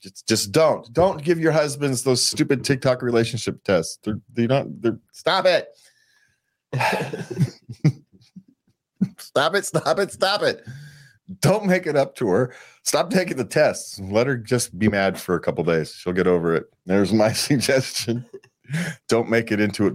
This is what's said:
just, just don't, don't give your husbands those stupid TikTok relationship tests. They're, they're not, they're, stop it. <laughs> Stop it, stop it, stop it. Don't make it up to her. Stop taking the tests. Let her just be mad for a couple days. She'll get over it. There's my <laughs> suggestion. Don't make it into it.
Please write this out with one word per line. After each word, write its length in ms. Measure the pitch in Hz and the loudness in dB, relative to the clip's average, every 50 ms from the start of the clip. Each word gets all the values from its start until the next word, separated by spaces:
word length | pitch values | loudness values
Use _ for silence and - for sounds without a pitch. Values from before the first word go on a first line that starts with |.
just, 260 | - 98 - - - | -20 -20 -20 -10 -4
just 240 | - 110 104 - 101 | -2 -2 -2 -2 0
don't, 420 | 98 160 160 151 113 - - - | 2 4 4 4 2 0 -4 -4
don't 300 | 117 160 180 196 175 156 | 0 2 2 2 2 0
give 160 | 143 170 175 165 | -2 -2 0 2
your 140 | 160 160 | 2 2
husbands 500 | 151 160 151 147 131 143 143 139 131 120 | 2 2 2 0 -2 -2 -2 -2 -2 0
those 220 | - 135 127 123 - | 0 0 2 2 0
stupid 400 | - - - 151 - 143 123 - | 0 0 0 0 0 0 0 0
TikTok 380 | - 139 127 - 135 127 - | 0 -2 0 2 0 0 0
relationship 600 | 127 123 117 113 113 113 - 113 - 98 - - | 0 0 2 2 2 0 -2 -6 -6 -6 -6 -4
tests. 380 | - - 95 85 80 - - - | 0 2 2 2 2 -2 -8 -10
They're, 160 | - 110 107 90 - _ - | -8 -8 -8 -8 -10 _ -4
they're 140 | 120 117 113 | -2 0 2
not, 180 | 135 139 - - 69 92 | 0 0 -2 -4 -6 -4
they're, 160 | 117 117 110 - _ _ | -2 -2 -2 -4 _ _
stop 340 | _ - - 160 185 190 185 | _ -6 -2 0 0 2 4
it. 220 | 185 170 143 - - - _ _ _ _ _ _ _ _ _ _ _ _ _ _ _ _ _ _ _ | 4 2 2 0 -4 -14 _ _ _ _ _ _ _ _ _ _ _ _ _ _ _ _ _ _ _
<laughs> 1300 | - 127 - - - - - - - - - - - - 143 - - - _ - - - - 147 - - _ _ _ _ _ _ - 190 - _ _ _ _ _ _ _ _ _ _ - 190 - - - | -4 -2 -2 -2 -2 -4 -6 -6 -8 -10 -10 -6 -4 -2 -2 -2 -4 -8 _ -20 -10 -4 -4 -4 -4 -4 _ _ _ _ _ _ -20 -20 -20 _ _ _ _ _ _ _ _ _ _ -6 -6 -6 -6 -10
Stop 360 | - - - - 143 160 185 | -12 -4 -2 0 0 0 0
it, 100 | 202 - | -2 -4
stop 320 | - - 156 - 147 160 185 | -2 -4 -2 0 0 0 0
it, 140 | 196 - | -2 -4
stop 300 | - - - 190 202 196 | -4 -2 -2 0 0 0
it. 220 | 165 131 - - - - 131 139 - - - - - - _ _ _ - 185 - | 0 -2 -2 -4 -8 -18 -18 -18 -18 -20 -20 -20 -20 -20 _ _ _ -20 -8 -2
Don't 260 | - 147 196 214 208 | 0 2 2 2 2
make 200 | 185 180 180 180 | 2 0 0 0
it 100 | 160 147 | 0 0
up 180 | 139 135 139 - | 0 0 0 -2
to 120 | - 127 98 | -4 0 2
her. 260 | 87 110 127 123 - - - - _ _ | 2 2 0 0 -4 -12 -20 -20 _ _
Stop 280 | - - - 147 165 170 | -4 0 0 0 0 2
taking 260 | 262 185 180 - - | 0 0 0 0 -2
the 80 | 131 113 | -4 -4
tests. 540 | - - 156 151 117 92 - - - - 104 | -2 2 2 4 2 2 -2 -8 -14 -14 -12
Let 280 | 98 95 101 110 123 | -6 -2 0 2 2
her 100 | 139 135 | 2 0
just 420 | 117 107 - 127 120 - - - 90 | -4 -2 -2 -2 -2 -2 -4 -4 0
be 100 | 107 104 | 0 2
mad 300 | 101 98 98 95 92 - | 2 2 2 0 0 -2
for 160 | - - 87 | -2 -2 -2
a 60 | 82 | -2
couple 240 | - - 73 - 78 | 0 -2 -4 -2 0
days. 280 | 85 82 80 73 - | 0 0 0 0 -4
She'll 200 | - - - 92 | -8 -10 -6 -4
get 140 | 90 92 90 | 0 0 2
over 280 | 90 87 85 82 82 82 | 2 2 2 2 2 0
it. 120 | 76 - - _ _ _ | 0 -2 -6 _ _ _
There's 260 | 90 95 101 101 87 | 0 2 2 4 4
my 200 | 107 110 107 113 | 4 4 4 2
<laughs> 0 | |
suggestion. 920 | - - - - 151 123 - - 139 131 123 - - - - 117 117 120 - - - - _ _ _ _ _ 123 143 165 180 160 156 - _ - | 2 0 0 0 0 0 2 2 2 2 0 -2 -6 -6 -4 -4 -4 -4 -6 -12 -18 -20 _ _ _ _ _ -8 -6 -6 -6 -6 -8 -10 _ 0
Don't 200 | 113 117 117 117 | 0 0 2 2
make 220 | 113 117 113 113 | 0 0 0 0
it 100 | 110 101 | 0 0
into 260 | 107 101 98 - 104 | 0 0 0 0 0
it. 80 | 95 - | 0 -2